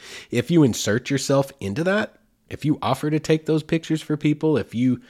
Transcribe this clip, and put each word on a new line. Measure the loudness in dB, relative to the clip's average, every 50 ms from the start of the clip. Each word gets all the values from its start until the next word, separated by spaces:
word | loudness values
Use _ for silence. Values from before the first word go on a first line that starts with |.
| -16 -18 -18 -18 -10 -4
if | -2 -2 0 2
you | 4 4 4
insert | 4 2 0 0 0 0 0 0 -2
yourself | -4 -2 0 0 2 0 0 -2 -4 -10
into | -8 -6 -4 -2 0
that, | 0 0 0 -2 -4 _ _ _ _ _ _ _ -16
if | -12 -4 -2
you | -2 0 0
offer | 0 -2 -2 0 -2 -2
to | -2 0
take | 0 2 0 0 2
those | 0 0 0
pictures | 0 0 -2 -2 -2 -2 -4 -4
for | -2 -4 -4 0
people, | 0 0 0 2 0 0 0 0
if | -2 -2 -2
you | 0 2 2 0 0 -4 -14